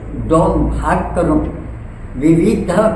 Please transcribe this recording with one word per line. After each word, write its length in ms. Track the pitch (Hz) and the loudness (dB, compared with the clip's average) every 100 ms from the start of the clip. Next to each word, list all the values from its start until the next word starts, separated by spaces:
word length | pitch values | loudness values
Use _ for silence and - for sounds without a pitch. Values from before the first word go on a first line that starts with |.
| - | -10
दोन 520 | 123 113 160 - 147 - | -8 0 2 2 2 0
भाग 500 | - 151 185 180 180 | 0 -2 -2 -2 -2
करून 240 | 165 151 - - - - - - - 123 | 0 0 -2 -6 -12 -12 -14 -14 -12 0
विविध 560 | 156 165 147 98 - 185 214 | 4 4 4 2 0 2 2